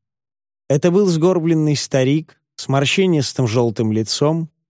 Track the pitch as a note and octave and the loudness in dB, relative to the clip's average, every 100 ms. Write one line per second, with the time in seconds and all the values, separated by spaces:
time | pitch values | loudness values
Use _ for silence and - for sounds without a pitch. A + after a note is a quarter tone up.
0 | _ _ _ _ _ _ - D3 F3 F3+ | _ _ _ _ _ _ -4 0 2 2
1 | G3 E3 F3 F3+ D#3+ D#3+ D3+ C#3 - C3+ | 2 2 2 2 2 0 0 -2 -2 0
2 | C3 D3+ D#3 _ _ - - C3+ C#3+ - | 0 0 -4 _ _ -14 -4 -2 0 0
3 | F#3+ D#3 B2 - B2 A#2+ A#2 G#2 A2 A2 | 2 0 -2 -2 -2 0 0 -2 -2 -2
4 | G#2+ - D3 E3 D#3+ _ _ | -2 -2 -2 -2 -6 _ _